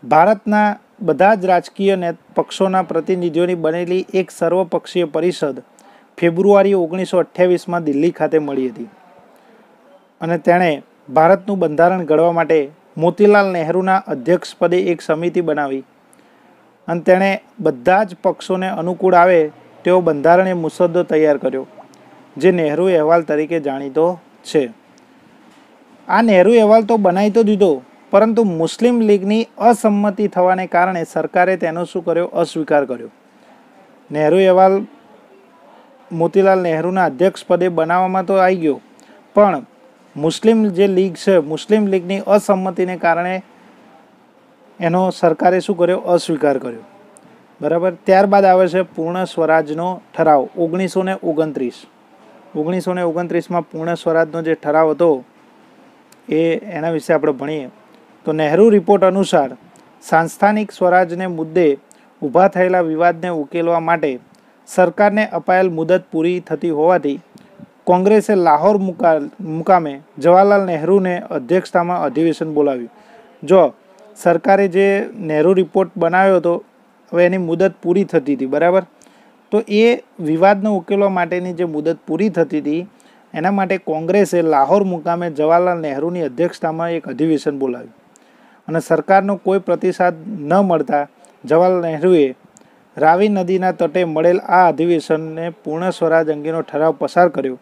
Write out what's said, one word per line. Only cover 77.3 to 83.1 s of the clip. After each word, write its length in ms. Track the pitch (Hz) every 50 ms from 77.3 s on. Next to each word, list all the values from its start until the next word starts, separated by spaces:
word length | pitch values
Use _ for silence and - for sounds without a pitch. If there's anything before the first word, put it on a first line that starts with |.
| 185 190
મુદત 360 | 180 165 165 170 185 190 180 _ -
પૂરી 220 | 165 180 196 196
થતી 300 | - - 160 135 139 143
હતી, 120 | 123 135
બરાબર? 360 | 131 139 147 160 175 180 190 185 _ _ _ _ _ _ _ _ _ _ _ _ _
તો 120 | - 208 226 -
એ 280 | 208 208 226 233 240 - - _ _ -
વિવાદને 480 | 175 151 160 160 175 196 208 196 190 214
ઉકેલવા 400 | 208 190 170 - 202 196 202 196
માટેની 440 | 190 180 175 165 180 180 180 180 175
જે 120 | 160 180
મુદત 340 | 170 156 151 151 160 165 - _
પૂરી 220 | - 160 160 202 220
થતી 320 | 170 175 165 135 156 151
હતી, 280 | 143 147 151 165 180 - _ _ _ _